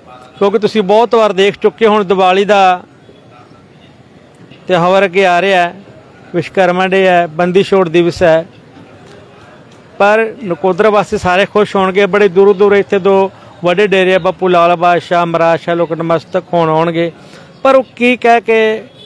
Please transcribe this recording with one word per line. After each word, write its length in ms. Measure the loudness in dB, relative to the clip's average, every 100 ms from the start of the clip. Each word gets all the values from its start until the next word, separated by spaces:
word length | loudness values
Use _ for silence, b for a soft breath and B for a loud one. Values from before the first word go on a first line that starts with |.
| -20 -20 -18 -4
ਕਿਉਂਕਿ 200 | -2 0
ਤੁਸੀਂ 240 | -2 -2
ਬਹੁਤ 320 | 0 2 2
ਵਾਰ 180 | 2 0
ਦੇਖ 260 | 0 -2 0
ਚੁੱਕੇ 280 | -4 0 0
ਹੋ। 60 |
ਹੁਣ 120 | 0
ਦੀਵਾਲੀ 400 | 0 0 0 0
ਦਾ 380 | 0 2 2 0 -6 -20 -20 -20 -20 -20 -20 -20 -20 -20 -20 -20 -20 -20 -20 -20 -20 -16 -4
ਤਿਉਹਾਰ 380 | -2 0 0
ਅੱਗੇ 220 | 0 0 0
ਆ 140 | 2
ਰਿਹਾ 220 | 0 0
ਹੈ, 120 | -2 -6 -20 -20 -20 -20 -12
ਵਿਸ਼ਵਕਰਮਾ 520 | -8 -6 -2 0 0 -2
ਡੇ 200 | 0 2
ਹੈ, 200 | 2 0
ਬੰਦੀ 360 | -2 -2 0
ਛੋੜ 260 | 0 0 0
ਦਿਵਸ 340 | 0 -2 0
ਹੈ, 240 | 0 0 -2 -14 -20 -20 -20 -20 -20 -20 -20 -20 -20 -20 -20 -20 -14 -4
ਪਰ 360 | 0 0 -2 -6
ਨਕੋਦਰ 440 | -10 -4 -4 0 0
ਵਾਸੀ 300 | 0 -2 -4
ਸਾਰੇ 280 | -2 0 0
ਖੁਸ਼ 300 | -2 -2 -2
ਹੋਣਗੇ। 300 | -2 0 0
ਬੜੇ 220 | 0 0
ਦੂਰੋਂ 260 | 2 2
ਦੂਰ 180 | 2 2
ਇੱਥੇ 260 | 0 0 -2
ਦੋ 320 | 0 0 -2 -6 B B
ਵੱਡੇ 220 | -4 0 0
ਡੇਰੇ 280 | 0 2
ਆ, 40 | 0
ਬੱਪੂ 300 | -2 -2 0
ਲਾਲ 280 | 2 2 2
ਬਾਦਸ਼ਾਹ, 500 | 0 0 -2 -2 -2
ਮਹਾਰਾਜ 340 | 0 0 -2
ਸ਼ਾਹ 140 | -2
ਲੋਕ 180 | -4 -4
ਨਮਸਤਕ 520 | -4 -4 -4 -4 -8 -4
ਹੋਣ 160 | -2 0
ਆਉਣਗੇ, 440 | 0 -2 -2 -6 -8 B B B -4
ਪਰ 120 | 0
ਉਹ 100 | 2 0 -2
ਕੀ 200 | -2 0
ਕਹਿ 240 | 2 0
ਕੇ 420 | 2 0 0 -4 -10 -20